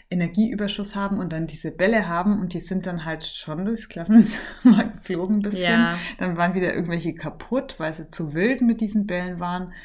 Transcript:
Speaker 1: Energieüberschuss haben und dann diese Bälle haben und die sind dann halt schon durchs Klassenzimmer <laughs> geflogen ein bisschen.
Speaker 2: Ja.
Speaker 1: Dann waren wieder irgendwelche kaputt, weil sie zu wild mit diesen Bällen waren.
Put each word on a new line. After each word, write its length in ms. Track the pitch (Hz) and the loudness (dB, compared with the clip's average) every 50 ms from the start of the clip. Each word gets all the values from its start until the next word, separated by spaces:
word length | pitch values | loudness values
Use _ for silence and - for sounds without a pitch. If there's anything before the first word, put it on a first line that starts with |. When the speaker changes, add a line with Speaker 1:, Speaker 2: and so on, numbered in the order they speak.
| - - | -10 -4
Speaker 1:
Energieüberschuss 800 | 180 175 170 170 - 208 220 226 - 202 208 196 - - 202 202 - | -2 -2 -2 0 2 2 2 2 2 -2 -4 -4 -4 -6 -6 -6 -6
haben 240 | 202 202 196 202 | -4 -4 -2 -2
und 160 | 185 180 165 160 | -4 -4 -4 -4
dann 140 | 160 165 | -4 -6
diese 240 | 160 - - - 156 | -6 -8 -8 -10 -8
Bälle 360 | - - 180 202 233 214 185 | -2 0 2 4 4 2 0
haben 320 | 175 170 175 180 208 202 - | 0 -2 0 2 2 2 0
und 140 | 185 170 - | 0 -4 -6
die 60 | 170 | -6
sind 260 | - - 185 185 175 | -6 -4 -4 -4 -4
dann 200 | 185 175 165 156 | -6 -8 -6 -6
halt 200 | 165 160 - - | -6 -8 -8 -8
schon 400 | - - - - 156 151 165 190 | -10 -12 -12 -10 -8 -8 -6 -4
durchs 240 | 214 233 220 - - | -4 -4 -6 -8 -10
Klassenzimmer 920 | - 170 170 185 220 233 202 - - - - - - - - 247 190 214 226 | -12 -4 4 8 10 10 10 8 4 -6 -8 -12 -2 4 6 8 8 8 4
<laughs> 120 | - - | 0 -4
geflogen 420 | - - - 180 165 185 185 214 | -10 -8 -6 -4 -4 -2 0 0
ein 40 | 208 | 0
bisschen. 200 | 202 208 202 180 180 | 0 -2 -2 0 2
Speaker 2:
Ja. 340 | 175 170 170 170 170 170 175 175 - - - | 4 4 4 4 4 2 -2 -6 -8 -8 -6
Speaker 1:
Dann 180 | - 180 170 | -4 -2 0
waren 160 | 170 175 180 180 | 0 0 0 2
wieder 220 | 190 180 165 - | 0 0 0 0
irgendwelche 400 | - 170 165 170 170 165 165 - | -2 -2 -2 -2 -4 -2 -4 -6
kaputt, 600 | - - 151 - - - - 233 269 - - - - | -6 -8 -10 -10 -12 -8 -4 -4 -4 -4 -6 -8 -8
weil 120 | 156 156 160 | -6 -6 -6
sie 160 | 170 156 - | -8 -12 -12
zu 240 | - - 165 147 147 | -10 -8 -8 -6 -2
wild 260 | 165 190 247 269 - | 0 0 2 2 2
mit 200 | 254 233 220 220 | 2 2 2 2
diesen 260 | 220 202 - 214 202 | 0 -2 0 -2 -2
Bällen 320 | 202 180 180 180 180 180 170 | -2 -2 -4 -4 -6 -6 -6
waren. 340 | 175 175 175 185 185 175 - - | -6 -4 -4 -6 -6 -10 -12 -16